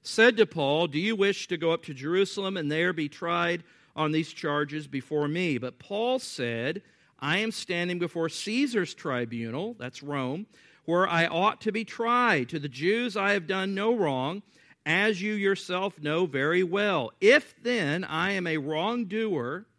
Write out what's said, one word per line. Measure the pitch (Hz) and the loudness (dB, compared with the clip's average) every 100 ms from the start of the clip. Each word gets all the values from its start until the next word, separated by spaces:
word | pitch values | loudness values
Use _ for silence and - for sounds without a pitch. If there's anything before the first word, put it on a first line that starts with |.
said | - - 233 226 | -4 6 6 6
to | 202 | 2
Paul, | 170 139 151 170 | 2 2 2 2
"Do | 143 | 0
you | 202 220 | -2 2
wish | 196 190 - | 0 0 -6
to | 170 | -2
go | 160 | 0
up | 165 | 0
to | - | -4
Jerusalem | 135 143 185 190 - 190 190 | -10 -2 0 0 -2 -6 -4
and | 147 | -2
there | 156 180 | 0 0
be | 165 147 | 0 -6
tried | - 170 170 170 170 - - _ - | -6 -4 0 0 -2 -6 -20 _ -2
on | 151 | 0
these | 156 160 | 0 -2
charges | - 160 147 147 147 143 | -6 -2 0 -2 -6 -8
before | 139 - 151 147 | -8 -2 -2 0
me?" | 165 180 127 | 0 0 -2
But | 127 - | -4 -12
Paul | - 202 240 262 | -8 -4 0 -2
said, | - - 120 113 123 185 - _ _ _ | -4 -6 -4 -2 -4 -6 -10 _ _ _
"I | 139 180 | -2 0
am | 226 | 0
standing | 214 - 175 175 180 | -4 -4 -2 -2 -2
before | 175 170 160 | -4 -2 -4
Caesar's | - 202 233 277 233 175 - | -4 -4 0 0 0 -2 -6
tribunal," | 156 123 117 117 117 127 208 233 | -4 -2 -2 -4 -6 -6 -8 -8
that's | 127 - | -12 -10
Rome, | 143 143 127 156 214 - - _ - | -6 -4 -4 -6 -10 -18 -20 _ 0
where | 175 190 | 2 4
I | 165 165 | 4 2
ought | 165 202 - | 4 2 2
to | 220 | -4
be | 208 214 | -4 -6
tried. | - 233 247 240 165 120 | -4 2 4 4 4 0
To | 160 | -4
the | 143 | -8
Jews | 127 170 226 247 202 | -2 0 2 0 0
I | 196 | 2
have | 202 160 | 0 0
done | 190 190 196 | -2 -2 0
no | 214 | 0
wrong, | 240 165 131 131 196 _ _ _ _ 147 | 2 2 2 -2 -4 _ _ _ _ 0
as | 170 214 190 | 2 2 2
you | 208 | -2
yourself | 214 196 196 - 180 196 165 | 0 0 0 -2 -4 -4 -4
know | 147 156 180 | -2 0 0
very | 135 143 180 | 0 2 2
well. | 180 196 208 170 117 _ | 2 0 2 0 -2 _
If | 202 277 - - | 6 6 4 -6
then | 240 240 147 165 | -2 0 0 0
I | 190 160 185 | -2 -2 0
am | 196 175 | 0 -2
a | 160 | -2
wrongdoer | 139 156 190 240 208 214 220 160 120 165 220 | -2 -2 0 -2 -2 -2 0 -2 -2 -8 -12